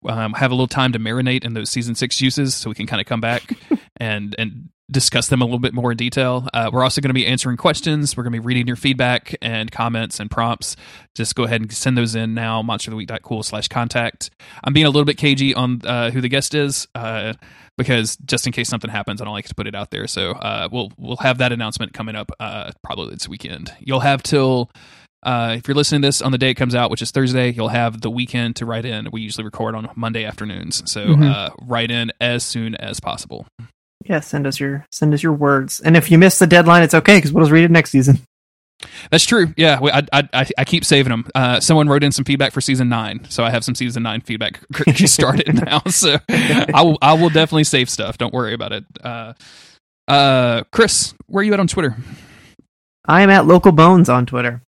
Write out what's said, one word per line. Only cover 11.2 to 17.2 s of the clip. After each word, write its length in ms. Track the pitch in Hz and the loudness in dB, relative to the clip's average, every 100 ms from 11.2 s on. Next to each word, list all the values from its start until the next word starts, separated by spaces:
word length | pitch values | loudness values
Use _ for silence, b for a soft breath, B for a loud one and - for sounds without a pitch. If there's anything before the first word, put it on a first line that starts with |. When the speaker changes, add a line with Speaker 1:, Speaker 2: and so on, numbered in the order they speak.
| 113 - | -8 -4
Speaker 1:
go 80 | |
ahead 180 | 117 117 | -4 -4
and 100 | 107 | -6
send 240 | 107 - 127 | -6 -2 0
those 200 | 117 113 | -2 -4
in 180 | 113 | -6
now, 300 | 113 113 113 | -6 -4 -4
monster 260 | 113 107 - | -4 -6 -8
of 40 | |
the 40 | 110 | -10
week 120 | 95 | -10
dot 120 | 113 | -12
cool 220 | - 113 | -8 -8
slash 240 | 107 107 - | -8 -8 -6
contact. 640 | - 117 123 117 - - _ b b | -4 -4 -2 -4 -6 -16 _ b b
I'm 100 | - | 0
being 140 | 143 156 | 2 4
a 20 | |
little 160 | 143 147 | 4 0
bit 120 | 147 | 0
cagey 360 | 151 139 135 | 0 0 0
on, 280 | 127 127 123 - | 0 -2 -4 -4
uh, 240 | 123 117 | -4 -2
who 120 | 123 | -2
the 80 | 123 | -2
guest 260 | 139 135 151 | -2 -2 -4
is, 320 | 143 139 - 113 | -4 -4 -10 -12
uh, 380 | 117 113 | -10 -8